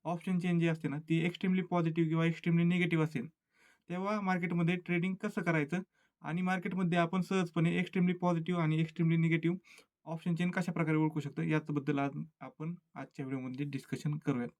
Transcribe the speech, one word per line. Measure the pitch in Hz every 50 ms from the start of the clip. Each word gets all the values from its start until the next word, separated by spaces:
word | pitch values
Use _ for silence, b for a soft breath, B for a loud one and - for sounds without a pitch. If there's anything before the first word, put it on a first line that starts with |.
| _
ऑप्शन | 160 175 170 - 190 185 175
चेन | 170 180 175 170
जी | 170 165
असते | 160 160 - 143
ना, | 139 151
ती | 160 - 165 165 165
एक्स्ट्रीमली | 180 175 - - 185 185 185 180 -
पॉझिटिव्ह | 180 175 165 165 160 170 165 160
किंवा | 160 165 165
एक्स्ट्रीमली | 165 165 - - 175 170 170 170
निगेटिव्ह | 170 180 180 180 170 170 160 156
असेल, | 151 - 127 113 - _ _ _ b b b b b b b b -
तेव्हा | 175 180 190 202 214 214
मार्केटमध्ये | 202 185 185 180 175 175 175 170 175 165 180
ट्रेडिंग | 180 180 - 175 170 170 190 190 -
कसं | - 208 208 214
करायचं | 170 175 160 156 147 139 175 185 185 _ _ _ _ _ _ _
आणि | - 147 156 180
मार्केटमध्ये | 185 180 185 185 - 185 175 185 190 170 175 175
आपण | 170 170 190 185
सहजपणे | 175 - 190 190 180 170 _ 170 165 170 170 180
एक्स्ट्रीमली | 180 - - 190 180 180
पॉझिटिव्ह | 180 175 180 175 175 165 160 180 180 175
आणि | 160 156 156 156
एक्स्ट्रीमली | 160 160 - - 170 160 165
निगेटिव्ह | 170 160 165 165 160 156 165 175 185 B B B B B B _ _ _
ऑप्शन | 160 160 160 - 175 170
चेन | 160 180 180
कशा | - 190 175 180
प्रकारे | 165 170 160 156 156
ओळखू | 156 156 156 156 156
शकतो, | 147 143 - -
याचबद्दल | 165 165 156 151 151 - 151 147 139 143 147 139
आज | 139 143 139 151 156 160 _ _
आपण | 135 131 - _ 156 165 175 180 _ _ _
आजच्या | 135 135 - _ - 139
व्हिडिओमध्ये | 131 139 131 127 131 127 131 147
डिस्कशन | 147 139 - - - 135 - - 151 147 151 _
करूयात. | 147 139 123 120 160 _